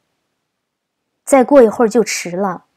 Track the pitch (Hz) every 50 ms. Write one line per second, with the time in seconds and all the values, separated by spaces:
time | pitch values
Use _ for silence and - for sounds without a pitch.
0 | _ _ _ _ _ _ _ _ _ _ _ _ _ _ _ _ _ _ _ _
1 | _ _ _ _ _ - - 269 254 - 285 285 240 214 202 - 247 220 - 247
2 | 208 - - - - 175 170 175 202 196 175 - _ _ _